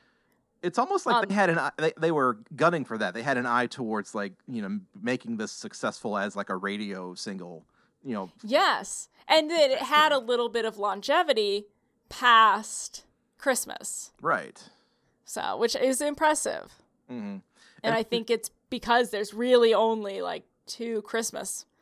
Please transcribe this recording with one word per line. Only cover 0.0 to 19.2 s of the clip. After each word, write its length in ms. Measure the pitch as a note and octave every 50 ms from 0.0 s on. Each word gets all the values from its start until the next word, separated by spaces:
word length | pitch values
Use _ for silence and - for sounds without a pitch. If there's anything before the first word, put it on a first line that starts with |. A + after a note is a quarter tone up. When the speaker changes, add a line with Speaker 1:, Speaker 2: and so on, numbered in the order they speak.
| _ _ _ _ _ _ _ _ _ _ _ -
Speaker 1:
It's 160 | - F3 E3
almost 280 | A#3 B3 F#4 G4+ F4+ -
like 80 | C4 A#3+
Speaker 2:
Um, 100 | A#3 G#3+
Speaker 1:
they 60 | G3+ G3
had 160 | G#3 G3 F3
an 80 | D#3+
eye, 140 | E3 C#3 D3 -
they, 160 | - D#3 D#3+ -
they 140 | - D#3+ E3+
were 260 | E3 D3 C3 B2+ A#2 G#2+ - - D#3
gunning 300 | B2 D3 E3+ F3 D#3 B2
for 120 | - A2+ A2
that. 140 | G#2+ F#2+ F2+
They 80 | A2+ A#2
had 140 | D3 C3+
an 100 | B2 B2
eye 180 | B2 A#2+ B2 B2
towards, 480 | A#2+ - C3+ B2 A2 A2 G#2 G2 - -
like, 200 | A2 G2+ G2 F#2+ _ -
you 140 | - B2+ A2+
know, 60 | G2+
m-, 200 | F#2+ G#2 G#2 F#2 _ - G2+
making 360 | G2 A#2+ B2+ B2 - A#2 A#2
this 140 | G#2+ A2 G2+
successful 680 | - - - G#2+ - - - A2 - - - A2+ G#2
as, 180 | G2+ G2 G#2 G2
like, 140 | G2+ G2 -
a 60 | F#2+
radio 600 | F#2 F#2+ G2 G2+ G#2 G#2+ G2+ F#2+ F#2+ F2+ F2+ F2+
single, 500 | - - A2 G2 F#2+ F2+ F2 F2 D#2+ - _ _ _ _ _ _ _ -
you 100 | C#3 A#2
know. 160 | G2+ F#2+ F3+ _ _ -
Speaker 2:
Yes. 680 | G#3 B3+ D#4 G4 E4+ A#3 - - - - - - _ _ _ -
And 220 | - C#4+ D#4+ D#4 D4+
that 220 | E4+ E4 D4 C4
it 80 | C4 -
had 320 | C4+ B3 D4+ D4+ D#4 D#4
a 40 | D4
Speaker 1:
Right. 80 | C4+ A3+
Speaker 2:
little 240 | A3+ B3 A#3+ A#3+ A#3
bit 160 | G3+ A#3 A3
of 120 | A3+ G#3+
longevity 880 | G3+ G3+ G#3 F#3+ G3+ - - C#4+ F4 F4 D4+ C4 A3 G#3 G3+ G3 G3+ G#3 - _ _ _ _ _ _ _ -
past 960 | - - B3+ B3 A3+ A3+ A3 G#3+ F#3+ G#3+ A3 - - - - - - - - _ _ _ _ _ _ -
Christmas. 720 | - C#4 B3+ - - - - - - - - - - - _ -
Speaker 1:
Right. 480 | - D#3+ D3 F#2+ D2+ - - - - - _ _ _ _ _ _ _ _ _ _ _
Speaker 2:
So, 320 | - - - - - G2
which 180 | B2+ A3+ A#3 -
is 240 | - - C4 C4 B3
impressive. 720 | D4 D4 C#4+ - D#4+ D4+ D4+ D4 - - - - - - - _ _ _ _ _ _ -
Speaker 1:
Mm-hmm. 160 | B2 A#2 G#2
Speaker 2:
And 140 | G2+ G2 - - _ _ _ - - _ - -
Speaker 1:
And 120 | A3+ A3+
Speaker 2:
I 80 | A3+ A3
think 260 | A3+ A#3+ A#3 A3 A3+
it's 220 | A3+ A3+ - - _ _ _ -
because 400 | B3+ A#3 - A#3 A#3+ B3 B3 -
there's 240 | G#3+ G3+